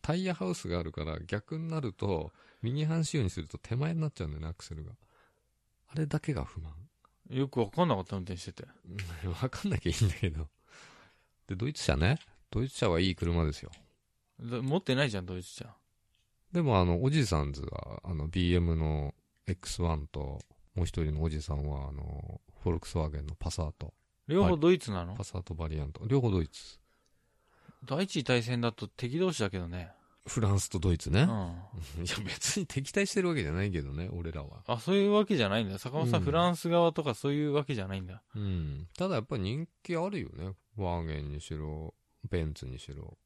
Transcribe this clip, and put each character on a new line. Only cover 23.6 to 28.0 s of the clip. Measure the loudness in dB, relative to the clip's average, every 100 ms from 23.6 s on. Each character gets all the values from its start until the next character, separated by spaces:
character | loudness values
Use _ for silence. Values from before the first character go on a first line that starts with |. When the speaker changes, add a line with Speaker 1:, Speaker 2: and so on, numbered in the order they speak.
Speaker 1:
ー | -4 -4
ト。 | -12 _ _ _ 0
Speaker 2:
両 | 4 6
方 | 6
ド | 6
イ | 4
ツ | 2
な | -4 -4
の？ | -6
Speaker 1:
パ | -6
サ | -6
ー |
ト | -6
バ | -4 -2
リ | -2
ア | -4
ン |
ト。 | -6 2
両 | 4
方 | 4
ド | 4
イ | 2
ツ。 | -4 -18 -20 _ _ _ _ _ _ _ _ -20 -20
Speaker 2:
第 | -4 0